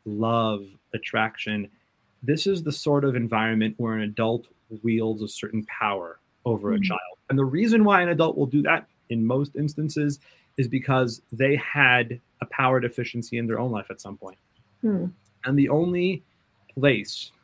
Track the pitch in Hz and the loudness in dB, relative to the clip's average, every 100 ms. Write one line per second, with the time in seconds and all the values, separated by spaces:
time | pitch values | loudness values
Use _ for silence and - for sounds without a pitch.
0 | - 104 113 117 113 104 98 98 _ 110 | -10 -4 0 2 0 -2 -8 -20 _ -12
1 | - 113 110 - - 107 98 _ _ _ | -4 -2 -2 -4 -6 -6 -6 _ _ _
2 | _ _ 127 156 196 190 156 143 - 143 | _ _ -2 0 0 -2 -2 -4 0 2
3 | 139 123 117 113 110 110 110 107 117 110 | 2 0 0 0 0 2 0 -2 -4 -2
4 | 104 104 113 117 - _ _ 110 113 110 | -4 -2 -2 -2 -6 _ _ -6 -2 0
5 | 110 107 104 - 107 110 107 - 110 98 | 0 -2 -6 -8 -6 -6 -6 -4 -2 -2
6 | 85 82 _ _ 123 107 101 104 98 92 | -6 -14 _ _ -2 0 0 0 0 -2
7 | 92 92 - 135 135 147 226 226 208 196 | -8 -16 -2 0 2 2 4 6 6 6
8 | 175 156 160 147 139 147 147 160 - _ | 4 2 2 2 0 2 2 0 -2 _
9 | _ 120 113 131 143 135 147 151 151 151 | _ -2 0 0 -2 -4 -4 -4 -4 0
10 | 147 139 _ _ _ - 123 135 131 131 | -2 -2 _ _ _ -6 -2 -2 0 2
11 | 123 113 - 113 135 143 - 147 135 123 | 0 -2 -12 -2 2 2 0 4 6 6
12 | 117 123 - _ 127 - 131 131 120 - | 2 -6 -14 _ -8 0 2 2 0 -4
13 | 120 120 113 117 117 113 123 110 98 95 | -6 -6 -6 -4 -4 -2 -2 -4 -8 -12
14 | 98 101 95 92 _ _ _ _ 226 196 | -14 -14 -16 -18 _ _ _ _ -2 -2
15 | 175 - _ _ 127 139 139 147 175 175 | -4 -8 _ _ 0 2 4 2 2 0
16 | 180 185 - _ _ _ _ - 139 113 | 0 -2 -8 _ _ _ _ 4 6 6
17 | 101 - - - | 0 -10 -12 -16